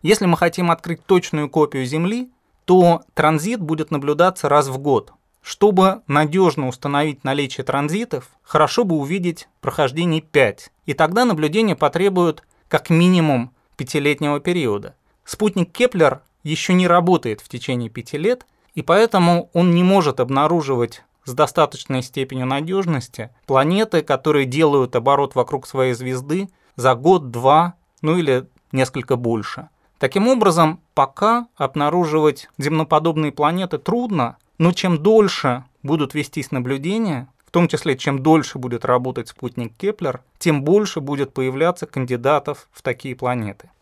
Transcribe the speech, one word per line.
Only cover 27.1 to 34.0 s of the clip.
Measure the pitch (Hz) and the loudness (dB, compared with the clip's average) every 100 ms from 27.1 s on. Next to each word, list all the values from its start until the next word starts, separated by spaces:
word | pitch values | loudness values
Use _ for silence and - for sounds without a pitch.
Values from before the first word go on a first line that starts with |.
| 185 135 | 2 0
два, | 117 131 151 175 - _ _ | -2 4 4 2 -4 _ _
ну | 156 175 | -2 0
или | 156 127 135 _ _ | 0 0 -2 _ _
несколько | 131 127 143 117 123 | -2 -2 -4 -4 -2
больше. | 120 113 104 - - _ _ _ | -2 -4 -6 -14 -18 _ _ _
Таким | 139 202 226 | -4 0 0
образом, | 262 214 165 156 165 _ | 2 2 4 0 0 _
пока | - 135 - 208 240 233 _ | -2 -2 0 0 0 -4 _
обнаруживать | 135 147 147 175 165 156 151 131 - - | -6 -2 -2 0 0 2 2 0 -14 -6
земноподобные | 139 156 156 156 160 156 151 | -4 -2 0 0 0 -2 -4
планеты | 143 147 175 185 151 | -2 -2 -2 -6 -6
трудно, | - 240 | -4 -4